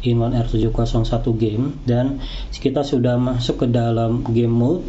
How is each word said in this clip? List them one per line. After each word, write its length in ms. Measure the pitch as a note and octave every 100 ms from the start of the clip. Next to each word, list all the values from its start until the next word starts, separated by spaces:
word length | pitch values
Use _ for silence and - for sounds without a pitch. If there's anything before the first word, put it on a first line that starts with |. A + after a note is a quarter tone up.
| B2
In-One 320 | A#2+ A#2 B2
R 80 | A#2
tujuh 240 | A2 A2
kosong 320 | A2+ A#2 B2
satu 320 | A2+ A#2 B2
Game 400 | A2 A2+ G#2+ C#3 D3
dan 380 | B2 A#2+ C3 C#3 - - -
kita 320 | - C#3+ D3 C#3+
sudah 320 | C3 B2 B2
masuk 480 | B2 B2 A#2+ D3 B2+
ke 0 |
dalam 560 | A#2+ A#2 A2+ A#2 A#2+ -
game 240 | A#2 A#2+
mode 320 | A#2 A#2+ F3+